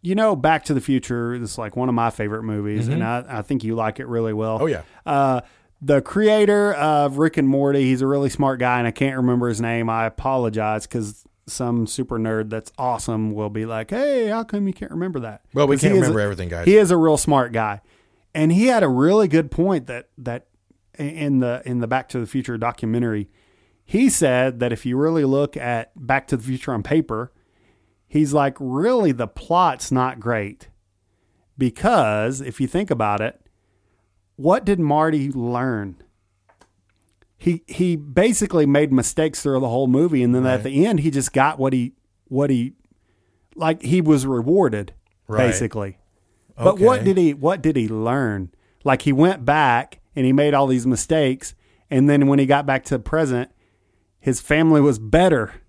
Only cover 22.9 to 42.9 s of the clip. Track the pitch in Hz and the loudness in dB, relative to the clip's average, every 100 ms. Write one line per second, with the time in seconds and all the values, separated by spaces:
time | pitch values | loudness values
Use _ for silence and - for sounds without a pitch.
22.9 | 117 117 107 101 _ _ _ _ _ _ | -2 -2 -4 -8 _ _ _ _ _ _
23.9 | 202 262 - 147 127 131 120 123 117 127 | 2 2 2 2 2 0 0 -4 -2 -4
24.9 | 127 151 165 139 135 143 - 123 120 - | -2 0 0 0 0 -2 -4 -4 -6 -6
25.9 | - 120 135 - 127 117 127 - 120 - | -16 -2 -2 0 -6 -4 -8 -4 -6 0
26.9 | 160 - 110 123 _ _ _ _ _ _ | -2 0 -6 -8 _ _ _ _ _ _
27.9 | _ _ 151 151 147 139 135 135 131 202 | _ _ 0 2 2 0 -2 -6 -2 0
28.9 | 254 190 123 113 - - 170 180 131 - | 2 2 0 -4 -8 -2 2 2 0 -2
29.9 | 131 127 123 107 117 101 - - _ _ | 0 0 -4 -4 -4 -4 -12 -20 _ _
30.9 | _ _ _ _ _ _ - 127 - 202 | _ _ _ _ _ _ -4 -4 0 0
31.9 | 226 117 107 113 135 135 - 131 170 202 | 2 2 0 -2 -4 -10 -6 -4 -2 -2
32.9 | 123 107 104 110 - _ _ _ _ _ | -2 0 -2 -4 -8 _ _ _ _ _
33.9 | _ _ _ _ - 139 202 196 196 151 | _ _ _ _ -4 2 2 2 0 2
34.9 | 147 160 156 139 131 120 123 131 113 101 | 2 2 0 -2 -4 -4 -2 -2 -4 -6
35.9 | 90 _ _ _ _ _ _ _ _ _ | -12 _ _ _ _ _ _ _ _ _
36.9 | _ _ _ _ _ - 170 - - 180 | _ _ _ _ _ -2 -2 -6 -2 -2
37.9 | 165 147 139 214 226 196 175 147 143 151 | -2 -2 0 2 2 0 2 4 4 4
38.9 | 131 117 - 156 - 143 131 131 120 135 | 2 0 -2 -2 -2 -2 -2 0 0 2
39.9 | 127 170 143 123 123 127 127 117 139 202 | 2 2 2 2 2 2 -2 -2 0 2
40.9 | 190 156 139 127 135 139 147 135 131 120 | 2 0 -2 -2 2 2 2 -2 0 -4
41.9 | _ _ _ _ 131 143 131 123 - _ | _ _ _ _ -2 0 0 -2 -8 _